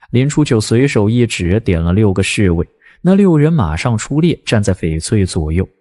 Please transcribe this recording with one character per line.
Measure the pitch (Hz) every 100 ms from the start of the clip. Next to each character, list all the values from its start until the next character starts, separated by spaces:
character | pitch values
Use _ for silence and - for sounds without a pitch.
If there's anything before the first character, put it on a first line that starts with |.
| -
林 | 120 139
初 | 156 147
九 | 113
随 | - 113 139
手 | 117 104
一 | 120 117
指， | - 85 104
点 | 113 82
了 | 85
六 | 95 107
个 | 95
侍 | 92 - 98
卫， | 85 85 _ _ _
那 | 170 196
六 | 196 156
人 | 151
马 | 165 82 78
上 | 127 107
出 | - 143
列， | 170 - -
站 | 113
在 | 101
翡 | 90 85 80
翠 | - 110 92
左 | 92 78
右。 | 85 95 _